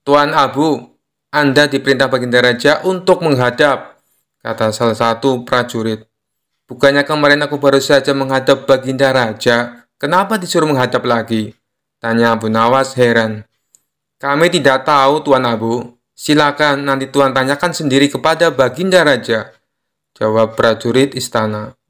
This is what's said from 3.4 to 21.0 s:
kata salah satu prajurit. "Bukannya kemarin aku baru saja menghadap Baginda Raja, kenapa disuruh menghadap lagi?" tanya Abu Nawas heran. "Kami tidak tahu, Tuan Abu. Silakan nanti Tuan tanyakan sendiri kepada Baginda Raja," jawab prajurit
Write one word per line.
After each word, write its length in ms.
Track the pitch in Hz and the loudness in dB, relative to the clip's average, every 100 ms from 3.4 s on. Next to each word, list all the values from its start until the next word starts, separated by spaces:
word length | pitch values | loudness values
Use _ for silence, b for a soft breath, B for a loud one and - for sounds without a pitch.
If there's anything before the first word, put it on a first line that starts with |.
| 123 120 147 127 - _ _ _ _ _ | 0 2 0 0 -8 _ _ _ _ _
kata 320 | 117 113 110 | -12 -4 -4
salah 240 | 107 120 110 | 0 -2 0
satu 460 | 117 113 139 127 120 | 0 0 -2 -2 -2
prajurit. 640 | 123 123 117 110 110 _ _ _ _ _ _ _ | -2 -2 -6 -6 -8 _ _ _ _ _ _ _
"Bukannya 400 | 123 139 143 143 | 0 2 2 -2
kemarin 380 | 151 147 143 147 | 0 2 2 -2
aku 160 | 143 | 0
baru 220 | 139 135 | 2 2
saja 320 | 135 143 135 139 | 2 0 2 -4
menghadap 500 | 135 135 127 135 - | -2 -2 0 0 2
Baginda 460 | 131 127 131 135 | 0 0 -2 0
Raja, 760 | 131 113 110 123 120 120 - _ _ | 2 -2 -2 0 0 -2 -12 _ _
kenapa 400 | 143 180 196 220 | -2 -2 0 -4
disuruh 240 | 180 175 156 | -2 -2 0
menghadap 400 | 135 123 123 123 | 0 0 -2 -2
lagi?" 480 | 117 110 113 107 _ _ _ _ _ | -2 -2 -6 -6 _ _ _ _ _
tanya 320 | 117 117 117 | -4 0 2
Abu 160 | 117 110 | 0 -2
Nawas 480 | 110 117 131 131 123 | 0 2 2 0 0
heran. 480 | 120 117 110 107 - _ _ _ _ _ _ _ | 2 2 -2 -8 -16 _ _ _ _ _ _ _
"Kami 320 | 139 143 170 | -4 0 2
tidak 380 | 170 135 131 135 | 2 2 2 2
tahu, 340 | 147 135 151 | 2 4 2
Tuan 240 | 147 135 123 | 2 2 2
Abu. 540 | 113 113 120 - _ _ _ | -2 -4 -6 -8 _ _ _
Silakan 680 | - 151 147 143 151 143 143 | 0 2 2 0 0 0 -2
nanti 240 | 135 131 | -4 -2
Tuan 240 | 139 139 131 | 0 2 0
tanyakan 400 | 131 143 180 160 | -2 -2 -4 -4
sendiri 320 | 151 131 139 | 0 2 2
kepada 480 | 127 156 160 170 135 | 0 -2 2 0 2
Baginda 480 | 127 135 185 180 | -2 0 0 2
Raja," 480 | 151 123 110 110 - _ _ _ _ _ _ _ | 4 0 -2 -4 -6 _ _ _ _ _ _ _
jawab 400 | 110 110 110 - | 0 2 0 2
prajurit 560 | 117 110 120 120 | 0 0 0 0